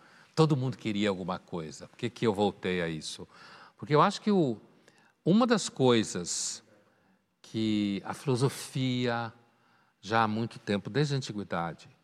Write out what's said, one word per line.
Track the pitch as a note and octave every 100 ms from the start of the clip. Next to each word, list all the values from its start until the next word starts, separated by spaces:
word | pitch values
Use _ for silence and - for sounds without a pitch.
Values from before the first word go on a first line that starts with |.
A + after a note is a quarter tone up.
| - - _
todo | - D#3 C#3+
mundo | C3 G#2
queria | A2 G2+ G#2
alguma | F#2+ F2+ F2
coisa. | - F2+ D#2 - E2
Por | -
que | A#2+
que | - A#2
eu |
voltei | G2 G2+ - F#2+ F2+
a | E2+
isso?" | D#2 - - F2 - - - - -
Porque | G#2+
eu | D3
acho | F#3 -
que | G#3+
o, | G3 C#3+ G#2+ - _ _ _ _ _
uma | D3+ G#3 B3
das | G#3+ -
coisas | - B2+ A#2 F#2+ F#2 E2+ - - - - _ _ _ _ _ _ _
que | - A2+ A2 G#2+ G2+ G2 -
a | -
filosofia, | C#3+ B2 C3 - - C#3 C3 B2 B2 A#2 A2+ - _ _ _ _ _ _
já | G2 A2+
há | A2
muito | A2 A#2 -
tempo, | - G2+ G2+
desde | A2+ D3+
a | C#3
antiguidade, | - G#2 F#2 F2+ E2+ D2 - _